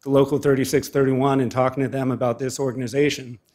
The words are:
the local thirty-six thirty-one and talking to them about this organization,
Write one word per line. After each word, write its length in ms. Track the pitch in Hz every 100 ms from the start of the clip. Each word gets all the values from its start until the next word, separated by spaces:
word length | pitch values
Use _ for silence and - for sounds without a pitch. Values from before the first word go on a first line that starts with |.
the 80 | 139
local 280 | 139 143 143
thirty-six 500 | 143 135 131 143 -
thirty-one 520 | 143 135 131 139 135
and 100 | 123
talking 340 | 127 127 127
to 40 | 131
them 220 | 135 131
about 300 | 120 127 117
this 180 | 135 123
organization, 800 | 139 120 120 135 147 139 127 120 _